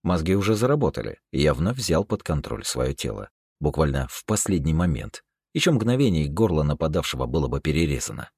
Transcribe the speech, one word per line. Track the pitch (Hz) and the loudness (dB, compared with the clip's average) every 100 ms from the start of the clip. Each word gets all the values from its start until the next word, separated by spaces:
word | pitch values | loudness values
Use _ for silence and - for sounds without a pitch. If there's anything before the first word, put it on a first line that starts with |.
Мозги | 85 90 80 98 | 0 0 2 2
уже | 101 107 | 2 2
заработали, | 127 147 101 - 52 - _ | 2 2 0 -2 -10 -12 _
и | 67 | 2
я | 73 | 2
вновь | 67 87 131 | 2 0 -2
взял | 113 82 | 0 0
под | 101 104 | 0 -4
контроль | - 76 60 57 - | -2 -4 -4 -8 -6
своё | 62 65 | -2 -2
тело. | 69 58 52 50 _ _ _ | -2 -6 -8 -12 _ _ _
Буквально | 76 76 76 67 64 | -2 2 2 2 -4
в | - - | -8 -4
последний | 107 - 92 71 | -2 0 0 2
момент. | 80 87 - 107 - _ _ _ | 2 2 0 -6 -14 _ _ _
Ещё | 156 180 | 0 2
мгновение, | 139 110 127 135 80 73 | 2 2 2 2 2 0
и | |
горло | 80 110 80 | 2 2 4
нападавшего | 73 71 80 82 - 64 62 | 2 0 0 0 -2 -4 -2
было | 76 65 | 0 0
бы | 67 | -2
перерезано. | 76 73 82 65 - 53 60 | 0 0 0 -2 -6 -10 -14